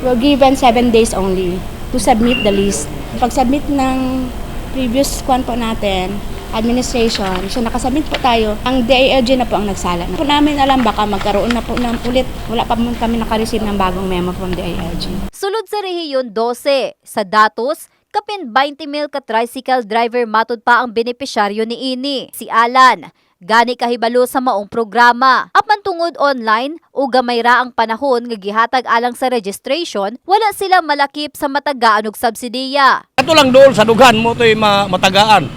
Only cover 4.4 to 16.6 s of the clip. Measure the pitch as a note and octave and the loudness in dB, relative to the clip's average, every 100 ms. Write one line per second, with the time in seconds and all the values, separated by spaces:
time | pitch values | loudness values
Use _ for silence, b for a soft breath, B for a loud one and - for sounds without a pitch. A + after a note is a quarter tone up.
4.4 | - - - C4 B3+ B3 C#4 - - B3+ | -8 -8 -8 -4 -2 0 0 -2 -2 -2
5.4 | C4 A#3 A3+ - G3+ F#3+ F#3 G3+ - - | 0 -4 -4 -2 -2 -2 -2 -4 -6 -8
6.4 | - A3+ A3+ A#3+ B3 B3 A3+ - G3 F#3 | -6 -2 0 0 -2 0 0 0 -4 -4
7.4 | G3 - A3+ A#3+ C4 C#4 D4+ - C4 A#3 | -4 -4 -2 -2 -2 -2 -2 -2 0 2
8.4 | A3 G#3+ B3+ C4 A#3 C4 C4+ C4+ A#3+ C4 | 0 -2 -2 -2 2 2 4 2 2 0
9.4 | A#3+ G3 G#3 F#3+ F3+ F3 F3 - D4 D4 | 0 -2 -2 -4 -4 -4 -4 -4 0 2
10.4 | D4 C#4+ C4+ C4+ A3 G3+ G#3 G3+ G#3 G3+ | 2 2 2 2 2 0 -2 -2 0 0
11.4 | G3 A#3+ A3+ A#3 A#3+ A#3 A#3 B3 B3+ - | 0 -2 -4 -4 -2 -2 -2 -2 -2 -6
12.4 | - A3+ - A#3 A#3 A#3 A3+ A#3 A3 A3 | -6 -4 -2 -2 -2 -2 -2 -2 -2 -2
13.4 | A3 A3+ G#3 G3+ F#3 F3+ F#3+ F3+ F3+ F3+ | -2 -2 -2 -2 -2 -2 -2 -2 -2 -4
14.4 | F#3 F3 F#3 - E3+ E3+ - F#3 - - | -6 -4 -4 -6 -6 -6 -6 -6 -6 -6
15.4 | G4 G#4+ F#4+ G#4 F#4+ F4 E4 C4 B3+ G3+ | -6 -4 -6 -6 -6 -6 -4 -4 -4 -2
16.4 | A#3 A#3+ | -2 -2